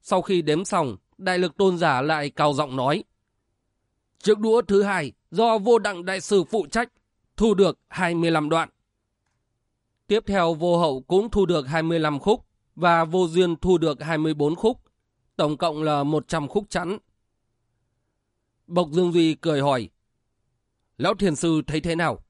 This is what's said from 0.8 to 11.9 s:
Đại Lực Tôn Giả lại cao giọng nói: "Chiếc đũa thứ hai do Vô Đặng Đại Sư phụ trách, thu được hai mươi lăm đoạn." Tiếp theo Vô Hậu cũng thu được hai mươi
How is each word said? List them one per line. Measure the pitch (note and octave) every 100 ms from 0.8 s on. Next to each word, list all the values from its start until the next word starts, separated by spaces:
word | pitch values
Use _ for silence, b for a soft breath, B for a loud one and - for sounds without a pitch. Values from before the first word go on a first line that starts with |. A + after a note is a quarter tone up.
| C#3+ F#2+ _ _
Đại | F#3+ F3+
Lực | F3+ -
Tôn | G3 F3
Giả | E3 B2+
lại | C#3+ D#3 C#3+
cao | - D3+
giọng | C#3 D3 C3
nói: | B2+ E3+ - _ _ _ _ _ _ _ _ _ _ _
"Chiếc | G3 G3+
đũa | A3 A3+
thứ | E3+ G3
hai | G3+ F#3 C#3 - _
do | E3+ A#3 A3+
Vô | G3+ A#3
Đặng | G#3 F3+
Đại | F3+ F#3+
Sư | - G3+
phụ | E3 A3 C#3+
trách, | A3+ A#3+ _ _ _ _ -
thu | A3
được | G3 F#3+ - _
hai | - F3+
mươi | E3+ E3
lăm | D#3+ D3+
đoạn." | E3 D#3+ _ _ _ _ _ _ _ _ _ _ _ _ _ _
Tiếp | G#3 -
theo | G3 E3+
Vô | D#3+ F3 E3+
Hậu | E3 C3
cũng | - F#3 A3+
thu | G3+ F3+
được | E3+
hai | C3 E3
mươi | D#3+